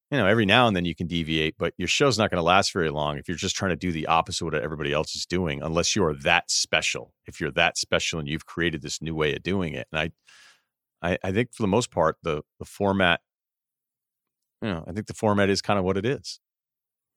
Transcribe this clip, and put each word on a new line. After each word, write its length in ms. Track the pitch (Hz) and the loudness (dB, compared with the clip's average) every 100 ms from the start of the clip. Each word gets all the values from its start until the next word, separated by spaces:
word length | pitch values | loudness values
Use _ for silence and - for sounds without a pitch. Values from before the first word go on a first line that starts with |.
| - | -4
you 60 | 143 | 2
know, 80 | 95 | 4
every 200 | 113 98 | 4 6
now 220 | 113 120 | 6 4
and 80 | 95 | 2
then 100 | 87 | 0
you 100 | - | -4
can 120 | 82 | -4
deviate, 480 | 85 78 80 80 - | -4 -2 0 0 -2
but 160 | 82 - | -4 -4
your 100 | 87 | -2
show's 300 | - 143 107 | 2 2 4
not 120 | 101 | 2
gonna 120 | 90 | 2
last 300 | 82 95 98 | 4 4 4
very 180 | 101 80 | 0 -2
long 280 | 73 73 73 | -2 -4 -4
if 100 | - | -6
you're 80 | 82 | -4
just 200 | 95 - | -4 -2
trying 160 | 98 | -2
to 40 | 78 | -2
do 160 | 90 | -2
the 160 | 80 76 | -2 2
opposite 380 | 82 82 87 82 | 2 2 -4 -4
of 80 | |
what 80 | 76 | -4
everybody 320 | 76 78 73 | -4 -4 -2
else 220 | 73 80 - | -2 -2 -6
is 100 | - | -4
doing, 360 | 87 87 69 | -2 -2 -4
unless 340 | 76 82 - 107 | -2 0 0 2
you 80 | 85 | 0
are 80 | |
that 360 | 71 78 85 - | 0 2 2 2
special. 640 | - - 80 - 65 60 _ - | -4 0 -2 -2 -4 -10 _ -18
If 160 | - | -8
you're 100 | 78 | -4
that 260 | 76 85 - | 2 0 0
special 420 | - 85 - 85 | -2 -2 -2 -4
and 80 | 71 | -4
you've 180 | 80 - | -6 -6
created 360 | - 85 78 | -4 -2 -2
this 200 | 76 - | -6 -8
new 120 | 78 | -6
way 220 | 78 76 - | -2 0 -2
of 80 | |
doing 300 | - 98 85 | -2 -4 -4
it. 140 | 69 - | -6 -6
And 200 | 78 85 - _ - - _ _ _ _ _ | -4 -4 -6 _ -20 -20 _ _ _ _ _
I, 80 | 85 | -4
I, 60 | 95 | -2
I 80 | 95 | -2
think 220 | 98 123 | -2 -2
for 100 | - | -2
the 40 | 107 | 2
most 240 | 107 120 | 2 0
part, 260 | - 80 - | 2 2 0
the, 180 | 82 76 - - | -4 -6 -8 -16
the 80 | - | -14
format, 540 | - 101 98 92 85 _ _ _ _ _ _ _ _ _ _ _ _ _ - | -2 0 2 2 0 _ _ _ _ _ _ _ _ _ _ _ _ _ -8
you 80 | 113 | -6
know, 160 | 85 - | -6 -6
I 60 | |
think 140 | 101 107 | -8 -8
the 60 | |
format 360 | - 110 101 98 | 0 2 4 4
is 120 | 98 | 4
kinda 220 | - 104 | 2 0
what 140 | 92 95 | 2 0
it 80 | 110 | -2
is. 340 | 131 - - _ _ _ _ _ _ _ | -4 -8 -16 _ _ _ _ _ _ _